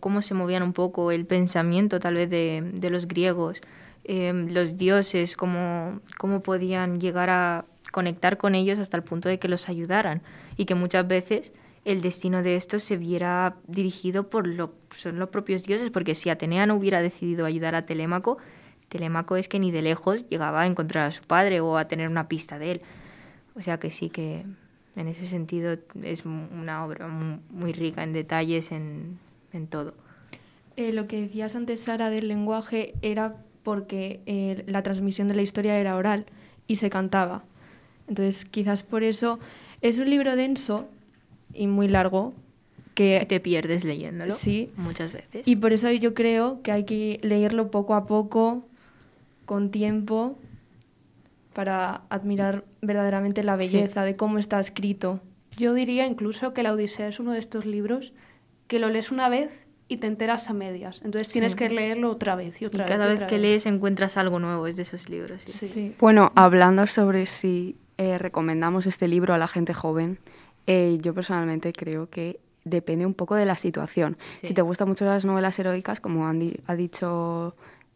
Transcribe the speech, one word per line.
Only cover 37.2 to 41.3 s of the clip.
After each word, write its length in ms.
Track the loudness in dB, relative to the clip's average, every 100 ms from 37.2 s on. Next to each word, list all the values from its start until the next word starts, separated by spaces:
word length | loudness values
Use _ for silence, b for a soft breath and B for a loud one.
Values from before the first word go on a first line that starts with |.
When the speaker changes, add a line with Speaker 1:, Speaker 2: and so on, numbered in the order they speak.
| 0 -4 -12 b b b b b -8
Speaker 2:
Entonces, 360 | -2 0 -2 -6
quizás 360 | -4 0 -2
por 200 | -2 0
eso 360 | 0 0 -2 -2 B B B B
es 160 | 0 2
un 100 | 4
libro 260 | 4 4 2
denso 520 | 0 -2 -2 -4 -4 -18 -20 _ _